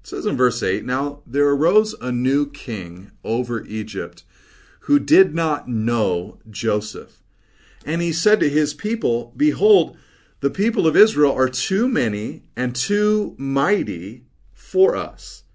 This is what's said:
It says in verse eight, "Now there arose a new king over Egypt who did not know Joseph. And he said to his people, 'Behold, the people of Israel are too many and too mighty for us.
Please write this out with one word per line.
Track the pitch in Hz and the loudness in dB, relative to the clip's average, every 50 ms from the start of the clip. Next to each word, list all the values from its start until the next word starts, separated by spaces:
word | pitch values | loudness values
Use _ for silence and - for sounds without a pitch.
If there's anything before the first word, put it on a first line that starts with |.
| _ | _
It | - | -10
says | - - - | -8 -4 -2
in | 208 156 | -2 2
verse | 120 127 123 120 - | 2 2 2 2 0
eight, | 107 92 95 107 110 | -2 -2 -2 -2 -2
"Now | 123 127 135 143 147 139 - _ | -4 -4 -2 -2 -4 -6 -10 _
there | - 117 143 147 143 | -4 0 2 2 2
arose | 143 135 151 170 196 214 220 214 - - | 2 2 2 4 4 4 2 2 -6 -8
a | 120 127 | -6 -4
new | 123 120 123 131 135 143 147 | -2 0 0 2 2 0 0
king | 143 - - - - 113 101 87 85 85 90 95 - - - - | -2 -8 -14 -8 -8 -6 -6 -6 -10 -12 -14 -16 -18 -20 -12 -6
over | 101 113 123 127 123 117 110 - | -2 -2 -2 -2 -2 -4 -6 -6
Egypt | - 107 110 104 107 104 95 85 82 - - _ _ _ _ _ _ - - - _ _ _ | -6 -6 -6 -6 -6 -6 -8 -8 -8 -12 -20 _ _ _ _ _ _ -20 -20 -20 _ _ _
who | - - 143 143 | 0 2 2 2
did | 110 - 147 185 190 160 147 | 4 4 6 6 6 4 0
not | 165 165 160 151 - - | -2 -2 -2 -2 -4 -4
know | 127 120 110 107 117 120 117 107 95 90 87 90 104 - - _ 110 | -4 -4 -2 0 0 0 0 0 0 0 -2 -4 -8 -14 -18 _ -16
Joseph. | 107 - 113 113 104 107 104 - - 87 71 - _ _ _ _ _ _ _ _ _ _ _ _ - - - | -12 -4 0 0 0 0 -2 -6 -12 -14 -14 -16 _ _ _ _ _ _ _ _ _ _ _ _ -20 -14 -6
And | - 160 170 | -4 -4 -2
he | 175 170 165 | -2 -2 -2
said | - - 208 214 190 | -2 0 0 0 0
to | 165 143 | 0 0
his | 143 156 151 147 - | 2 0 0 0 -4
people, | - - 208 233 226 - 123 117 120 117 - - | -6 -4 -4 -4 -2 -2 -2 -2 -2 -4 -10 -4
'Behold, | 120 143 151 131 123 190 214 208 185 160 - - - _ _ _ _ _ _ _ _ | 0 0 0 0 2 4 4 6 4 4 0 -8 -20 _ _ _ _ _ _ _ _
the | - 139 | -4 -4
people | 135 - 208 226 220 220 165 | -2 0 -2 0 0 2 0
of | 160 147 | 2 6
Israel | 180 185 156 123 143 147 139 113 | 6 6 6 6 2 2 4 4
are | 123 131 127 | 2 0 0
too | 131 - - - 190 202 240 | 0 -6 -4 -2 0 0 0
many | 254 240 156 123 110 104 104 107 127 156 - - _ _ | 0 0 0 0 0 -2 -4 -6 -8 -10 -12 -18 _ _
and | 123 127 123 120 | -6 -4 -4 -4
too | - - - 202 208 208 208 214 214 208 - - | -6 -2 -2 0 0 2 2 2 0 -2 -4 -8
mighty | - 139 135 135 139 143 180 208 196 - - 95 85 87 101 120 135 _ _ _ _ - - - | -8 -6 -2 0 0 2 2 2 0 0 -4 -6 -8 -8 -10 -12 -14 _ _ _ _ -20 -20 -20
for | - - - - 185 190 - - | -20 -20 -4 4 4 4 4 4
us. | 95 85 - - - - - - - _ _ | 0 -4 -6 -10 -16 -18 -18 -18 -20 _ _